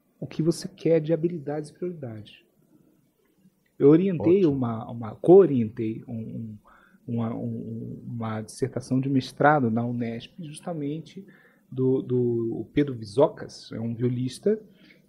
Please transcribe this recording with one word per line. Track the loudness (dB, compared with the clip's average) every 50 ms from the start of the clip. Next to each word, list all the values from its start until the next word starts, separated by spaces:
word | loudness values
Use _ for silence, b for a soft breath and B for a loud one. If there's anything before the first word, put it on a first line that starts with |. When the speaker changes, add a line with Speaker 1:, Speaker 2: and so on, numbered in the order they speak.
| _ _ _ _
Speaker 1:
o | -14
que | -8 -4 0
você | 0 0 0 0 -4 -12
quer | -10 -4 0 2 2 2
de | 2 2
habilidades | 0 0 0 -2 -4 -6 -8 -8 -8 -8 -8 -10
e | -10
prioridades. | _ -8 -8 -8 -8 -10 -12 -12 -12 -14 -18 -20 -20 _ _ _ _ _ _ _ _ _ _ _ _ _ _ _ _ _ _ _ _ _ _ _ _ _ _ _ 4
Eu | 6 8
orientei | 8 8 6 2 -2 0 2 4 4 4 4
Speaker 2:
Ótimo. | 2 2
Speaker 1:
uma, | 0 -2 -4 -4 -6 -8 -10
uma, | -10 -10 -10 -10 -10
co-orientei | 0 6 8 10 10 10 8 4 0 0 -2 -2 -4 -6 -6 -6 -8 -10 -10
um, | -10
um, | -10 -10 -10 -10 -10 -10 -12 -12 -16 b b b b b b b b _
uma, | -6 -4 -4 -4 -4 -4
um, | -6 -6 -6 -6 -8 -8 -10 -10 -10 -10 -10 -12 -12 -12 -10
uma | -10 -8 -6 -6 -6 -6
dissertação | -8 -10 -8 -6 -6 -4 -4 -6 -6 -2 -2 0
de | 0 0
mestrado | 0 0 0 -2 0 2 4 6 6 6 4 2
na | 0 0 -2
unesp, | -2 -2 -4 -4 -4 -6 -8 -10 -14 _ -14
justamente | -14 -14 -14 -12 -12 -10 -8 -8 -6 -6 -8 -8 -10 -14 -18 -20 -20 b b b b b b b b _
do, | -4 0 2 2 2 2
do | 0 0 0 0 2 2 0 0 -2 -2 -4 -6 -8 -2 0
Pedro | 0 0 0 -2
Vizocas, | -6 -10 -4 2 2 2 2 2 -2 -14 -16 -16 -18 -16 -12 -10
é | -8
um | -6 -6 -4
violista, | -2 -2 -2 -2 -2 -4 -6 -6 -4 -2 -2 -2 -2 -4 b b b b b b b b